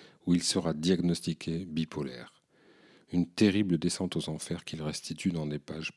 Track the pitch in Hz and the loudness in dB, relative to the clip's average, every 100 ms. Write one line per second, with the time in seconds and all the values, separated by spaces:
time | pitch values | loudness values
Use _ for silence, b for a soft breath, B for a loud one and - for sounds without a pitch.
0 | B B - 87 - 98 85 76 85 87 | B B 2 4 4 2 0 2 2 4
1 | 87 82 - 80 - 82 92 78 80 - | 2 0 -2 -4 -4 -4 -4 -4 -4 -4
2 | 69 60 - _ _ B B B B B | -6 -8 -16 _ _ B B B B B
3 | _ 90 82 - 107 98 101 82 87 - | _ 0 0 4 4 6 2 2 0 -2
4 | 90 82 78 78 - 85 - 80 76 73 | -2 -2 -4 -6 -6 -8 -6 -6 -6 -6
5 | - 78 95 85 76 73 - 80 78 | -10 -4 -2 0 -2 -6 -8 -8 -10